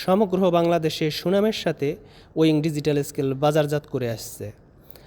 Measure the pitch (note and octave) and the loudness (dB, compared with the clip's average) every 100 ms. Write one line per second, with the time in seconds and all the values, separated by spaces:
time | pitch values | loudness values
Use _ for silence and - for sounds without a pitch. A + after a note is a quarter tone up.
0 | - G3 G3 F#3 F#3 E3+ E3+ E3+ D#3 - | 0 2 2 2 2 2 2 2 0 -2
1 | D#3 - F3+ G3 G#3+ - E3+ D#3 C#3+ - | -4 -2 0 0 0 -2 -4 -2 -4 -6
2 | - - - D#3+ D#3+ D3+ D#3+ D3 D3 C#3+ | -16 -20 -10 2 2 4 0 -2 0 0
3 | C#3 - C3+ C3 D3 D#3 C#3+ D3 - B2+ | -2 -4 -4 0 2 2 0 -4 -4 -6
4 | A#2+ A2+ - - G#2 - - - - - | -6 -8 -12 -12 -14 -14 -20 -20 -20 -20